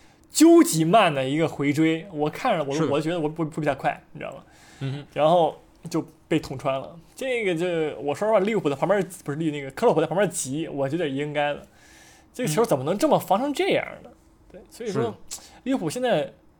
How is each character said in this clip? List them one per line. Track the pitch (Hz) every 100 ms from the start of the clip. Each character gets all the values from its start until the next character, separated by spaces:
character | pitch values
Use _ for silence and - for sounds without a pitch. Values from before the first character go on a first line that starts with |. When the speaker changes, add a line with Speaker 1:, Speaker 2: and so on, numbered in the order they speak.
| - _ _
Speaker 1:
究 | - 320 339
极 | 320 160
慢 | 160 220 185
的 | 143 131
一 | 147
个 | 160
回 | - 143
追， | 143 160 160 180
我 | 160 147
看 | 151 254
着 | 190
我 | 139
都， |
Speaker 2:
是 | 139
的。 | 156
Speaker 1:
我 | 143
觉 | 156
得 | 175
我 | 151
不， | 156
不 | 160 160
比 | 147
他 |
快， | 135 156 - -
你 | 147
知 | -
道 |
吗？ | - - - - -
Speaker 2:
嗯 | 135
哼。 | 139 139
Speaker 1:
然 | - 151
后 | 175 160 - - _ 170
就 | 165 160 - _
被 | 160
捅 | - 131
穿 | 151 135
了。 | - 170 -
这 | - 262 240
个 | 202
就， | 165 180 170 156 -
我 | 143
说 | 143 208
实 |
话， | 220
利 | 196
物 | 220
浦 | 156
在 | 135
旁 | 160
边， | 202 185 -
不 | -
是， | 143
利， | 160
那 | 147
个 | 135
克 | - 233
洛 |
普 | 160
在 | 156
旁 | 165
边 | 202
急， | - 131 143 151
我 | 143 135
觉 | 160
得 | 160
也 |
应 | 135 151
该 | 147 147
的。 | 143 - _ - - - - _
这 | -
个 | 247
球 | 156
怎 | 226 143
么 |
能 | 135 202
这 | 311
么 | 190
防 | - 196
成 | 277
这 | 277 381
样 | 151 - -
呢？ | -
Speaker 2:
嗯。 | - _ _ _
Speaker 1:
对， | 180 208
所 | -
以 | 226
说， | 175 233 196 -
Speaker 2:
是。 | - - -
Speaker 1:
利 | -
物 | 262
浦 | 165
现 | 247
在 | 247 180 139 - _